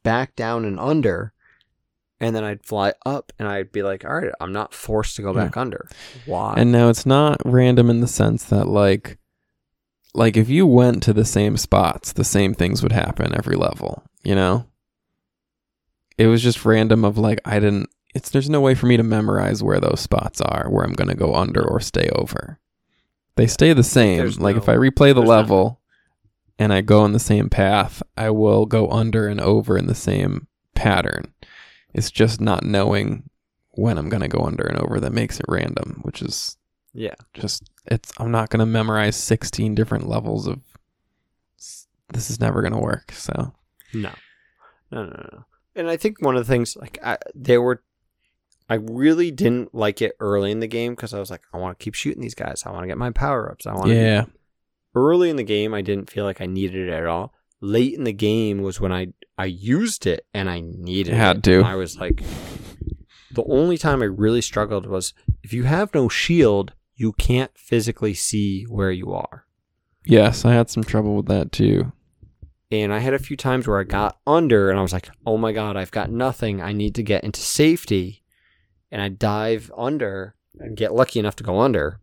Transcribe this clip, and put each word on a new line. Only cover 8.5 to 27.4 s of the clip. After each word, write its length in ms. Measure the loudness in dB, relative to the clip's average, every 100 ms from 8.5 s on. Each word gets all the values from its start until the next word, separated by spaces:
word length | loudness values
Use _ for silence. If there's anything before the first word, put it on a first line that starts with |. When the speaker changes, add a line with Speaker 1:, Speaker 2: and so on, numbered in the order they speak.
| 0 2
Speaker 2:
like, 500 | 2 4 2 -4 -20 _ _ _ _ _ _ _ _ _ 0
like, 220 | 2 4
if 100 | 4
you 160 | 4 6
went 380 | 8 6 4
to 100 | 2
the 120 | 2 2
same 320 | 2 0 0
spots, 560 | 0 2 2 -2 -8
the 100 | -4
same 300 | 0 2 0
things 280 | 0 -2 0
would 80 | 0
happen 400 | 0 -2 -4 -2 -2
every 200 | -2 -2
level, 480 | -2 -4 -10 -10 _ _
you 120 | 0 2
know? 320 | 2 0 -4 _ _ _ _ _ _ _ _ _ _ _ _ _ _ 4
It 100 | 6
was 140 | 6
just 220 | 4 2 4
random 380 | 4 4 4
of, 140 | 4 2
like, 240 | 0 0 -2
I 140 | 2
didn't, 300 | 2 0 -4 _ _
it's, 160 | -10 -2
there's 200 | -2 0
no 120 | 2
way 140 | 4 4
for 100 | 4
me 100 | 4
to 60 |
memorize 600 | 4 0 0 0 0 -2
where 160 | 0 0
those 200 | 0 -2
spots 400 | 0 0 0 -4
are, 280 | -4 -2 -2
where 160 | 0 0
I'm 80 |
gonna 220 | -2 -2 0
go 180 | 0 0
under 280 | 0 0 0
or 120 | -2
stay 300 | -2 0 0
over. 500 | 0 -4 -8 -10 -16 _ _ _ _ _ _ _ 2
They 120 | 2
stay 260 | 6 6
the 100 | 6
same. 360 | 6 4 4 4
Speaker 1:
There's 200 | 0 0
Speaker 2:
Like, 160 | 0 2
if 120 | 2
Speaker 1:
no, 60 |
Speaker 2:
I 20 | 4
replay 300 | 4 6 6
the 60 | 8
Speaker 1:
there's 120 | 8
not 80 | 6
Speaker 2:
level 440 | 6 4 2 -2 _ _ _ _ _ _ _ -2
and 120 | 2
I 100 | 2
go 220 | 6 6
in 100 | 6
the 60 | 2
same 300 | 2 2